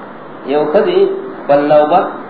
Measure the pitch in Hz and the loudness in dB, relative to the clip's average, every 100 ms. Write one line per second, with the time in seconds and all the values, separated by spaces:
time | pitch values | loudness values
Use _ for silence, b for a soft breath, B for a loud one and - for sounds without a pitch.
0 | - - - - 120 147 147 196 - 180 | -18 -18 -18 -14 -4 -2 0 0 2 2
1 | 196 - - - - 143 147 151 151 175 | 2 0 -10 -8 0 2 4 4 4 2
2 | - - | 0 -8